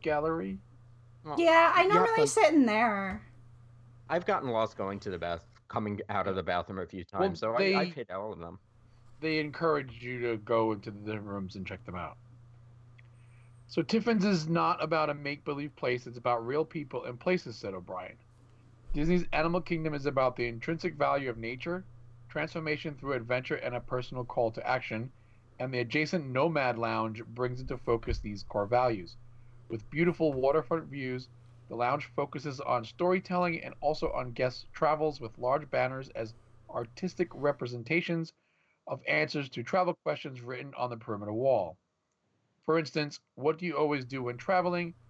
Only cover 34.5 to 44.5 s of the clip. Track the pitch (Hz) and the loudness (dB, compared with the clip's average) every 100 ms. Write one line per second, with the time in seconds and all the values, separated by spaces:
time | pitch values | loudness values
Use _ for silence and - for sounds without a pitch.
34.5 | 127 - - 156 151 156 135 117 - 123 | 0 -10 0 2 4 0 -2 -10 -4 0
35.5 | 143 143 127 127 131 131 - 113 - - | 0 0 0 0 -2 -8 -6 -8 -8 -20
36.5 | - - 123 120 - 185 - 175 123 143 | -20 -8 -8 -8 -6 -6 -2 -4 0 0
37.5 | 139 123 120 113 170 175 170 160 _ _ | 0 -4 -6 -2 0 0 -2 -4 _ _
38.5 | _ _ _ - 135 - 151 156 147 131 | _ _ _ -10 -8 -2 0 0 -2 -6
39.5 | - 120 190 180 160 160 147 156 127 120 | -8 0 2 2 0 -4 -4 -6 -10 -10
40.5 | 127 139 127 123 117 113 104 104 110 131 | -10 -10 -6 -6 -6 -6 -6 -4 0 4
41.5 | 117 85 - _ _ _ _ _ _ _ | 4 2 -8 _ _ _ _ _ _ _
42.5 | _ - 160 151 160 147 - _ - 143 | _ 2 2 2 -2 -4 -8 _ -2 0
43.5 | 156 175 143 151 147 123 131 123 123 - | 0 -2 0 2 0 -2 -4 -4 -4 0